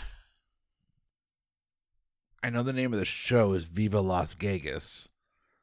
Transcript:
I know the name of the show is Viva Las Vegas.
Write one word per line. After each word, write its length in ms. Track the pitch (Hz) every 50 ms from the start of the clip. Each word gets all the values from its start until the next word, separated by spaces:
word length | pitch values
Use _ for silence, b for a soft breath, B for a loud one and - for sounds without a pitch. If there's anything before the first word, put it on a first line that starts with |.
| b b b b b b b b b _ _ _ _ _ _ _ _ _ _ _ _ _ _ _ _ _ _ _ _ _ _ _ _ _ _ _ _ _ _ _ _ _ _ _ _ _ _ _
I 60 | - 120
know 120 | 117 120 120
the 80 | 135
name 200 | 131 127 127 127 117
of 40 | 104
the 60 | 113
show 480 | - - - - - 123 120 110 101
is 140 | 98 92 82
Viva 340 | 82 85 101 107 107 101 104
Las 320 | 95 95 90 87 85 - -
Vegas. 720 | - 104 101 98 90 71 73 69 80 - - - - - - _ _ _ _ _ _ _ _ _ _